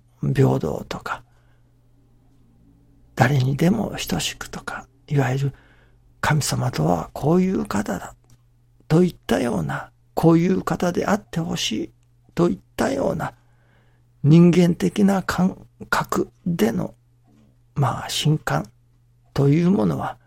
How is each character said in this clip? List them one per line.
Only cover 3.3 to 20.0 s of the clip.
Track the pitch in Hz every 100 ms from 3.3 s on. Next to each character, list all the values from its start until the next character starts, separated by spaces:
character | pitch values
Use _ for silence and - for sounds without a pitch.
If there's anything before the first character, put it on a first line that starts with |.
| 139
に | 131 139
で | 170
も | 233 - - -
等 | 170
し | - -
く | -
と | -
か、 | - - - _ -
い | 143
わ | 127
ゆ | 131
る | 139 - _ _ _ _ _ -
神 | - 151
様 | - 123 123
と | - 156
は | 175 -
こ | - 143 180
う |
い | 185
う | 214 208
方 | 202 208 196
だ | - - _ - _ _ _ _ -
と | 156
い | 180
っ | - -
た | -
よ | - 87
う |
な、 | 80 139 - _ _
こ | - 165
う | 165
い | 180
う | 190
方 | - 165 180
で | 175 -
あ | 208
っ |
て | - 170
ほ | 165 180
し | - 220 -
い | _ _ _ _ -
と | 175
い |
っ | 190 _ -
た | 240
よ | 277 226
う | 165
な | - - _ _ _ _ _ _ _ _
人 | 139 165 175
間 | 170 175 165
的 | 185 -
な | 196 196
感 | - - 185 - - _ -
覚 | - - - - _ 180
で | 165 214
の、 | 233 - - _ _ _ _ _ _ _ -
ま | 131 - -
あ、 |
神 | - 151 151
官 | - 147 - _ _ _ _ _ _
と | - 139
い | 151
う | 170
も | 208 196
の |
は、 | 135